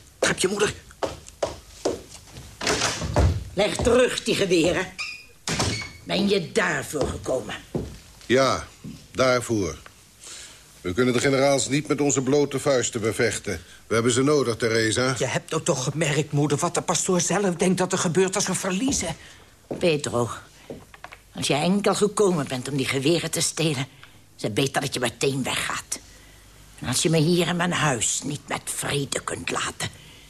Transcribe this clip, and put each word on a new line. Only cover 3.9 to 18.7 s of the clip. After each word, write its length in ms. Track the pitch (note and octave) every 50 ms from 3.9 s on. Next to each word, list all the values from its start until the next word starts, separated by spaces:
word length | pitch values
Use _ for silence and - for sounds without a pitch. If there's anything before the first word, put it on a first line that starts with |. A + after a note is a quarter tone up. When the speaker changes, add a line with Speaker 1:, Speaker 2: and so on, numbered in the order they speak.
| A#3 B3 B3+ - - - -
Speaker 2:
die 120 | A#3 F3
geweren. 520 | - G3+ F3+ F#3 E3+ D3+ F3+ D#3+ E3+ F#3 - - - - - - - - - - - - - - - - - - - - - - - -
Ben 260 | - E3+ F3+ G3+ G3
je 220 | G3+ G3 D#3+ C3
daarvoor 560 | - A3 F#3 F3+ D#3 C#3 B2 - - C#3+ - -
gekomen? 480 | - - - - C3 B2+ - - - - - - - - - - - - - - - - -
Speaker 3:
Ja, 420 | - A#2 C3 C3+ B2+ G#2 E2 - - - - - - - - - -
daarvoor. 680 | - - B2+ C3 B2+ B2 A#2 - A#2 G#2+ F#2+ D#2+ D2 - - - - - - - - - - - - - - - - - - - - -
We 120 | - F2+ F#2
kunnen 200 | A2 B2+ B2+ A#2+
de 60 | B2
generaals 480 | C3+ C#3 C3+ C3 C#3 C#3 C#3 C3+ - G#2+
niet 200 | C3 D3+ D3 -
met 140 | D3 C3+
onze 200 | D3 C#3+ C#3 C#3
blote 380 | B2+ B2+ C#3+ D3 C#3+ C#3 C#3 C3
vuisten 420 | - D3 C3+ B2 A2+ - - A#2
bevechten. 600 | G#2 A2+ G2+ - A#2+ A2 - - - G#2 F#2+ F2 - - - - - -
We 60 | G#2
hebben 180 | A2 - B2+
ze 120 | A2+ B2 C3
nodig, 320 | C#3+ D3+ C#3+ B2+ A#2+ A2 G2
Teresa. 580 | B2+ A2+ A2+ A2+ A2 A2 G#2+ B2+ B2+ C3 C3 -
Speaker 1:
Je 80 | C#3
hebt 280 | A#2+ - E3+ - - D#3
ook 120 | D#3+ -
toch 180 | F3+ D3+ C3+ C3
gemerkt, 480 | C#3+ - D3+ E3 D3 D3 D#3 D3 -
moeder, 260 | - C#3+ D3 C#3+ D3 C3+
wat 160 | F3 E3+ E3
de 80 | D#3
pastoor 400 | - - F3 - - - F#3 F3
zelf 340 | F3 - F#3 G3+ G#3 G3+ F3+
denkt 220 | - G3+ F#3 F#3 F#3
dat 140 | F#3 F3+
er 60 | F#3+ F3
gebeurt 380 | - F3+ D3+ F#3 F#3+ F#3 F#3+
als 120 | G#3 - F#3
we 80 | F3+
verliezen. 600 | - - F#3+